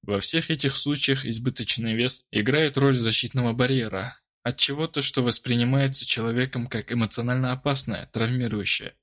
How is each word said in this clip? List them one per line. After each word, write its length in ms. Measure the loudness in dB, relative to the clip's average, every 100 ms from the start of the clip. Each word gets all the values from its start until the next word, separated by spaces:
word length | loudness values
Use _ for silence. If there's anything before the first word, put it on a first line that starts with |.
Во 180 | -2 -2
всех 300 | 0 -2 -2
этих 260 | 0 0 0
случаях 480 | -2 0 0 0
избыточный 680 | 0 -2 -2 -4 -2 -2 0
вес 320 | 0 0 -2 _
играет 460 | -2 2 2 2 4
роль 180 | 4 4
защитного 560 | 2 0 0 0 0
барьера 640 | 2 2 2 0 -4 -6 -10 _ _
от 160 | -6 0
чего-то, 460 | 0 0 -2 -2
что 180 | 0 2
воспринимается 840 | 0 0 0 2 4 4 2 0
человеком 600 | -2 0 0 0 0 -2 -4
как 260 | -6 -2
эмоционально 600 | 0 0 0 0 0 0
опасное, 580 | -2 -2 -2 -2 -6 -6
травмирующее. 840 | -2 0 0 0 -2 -2 -2 -4 _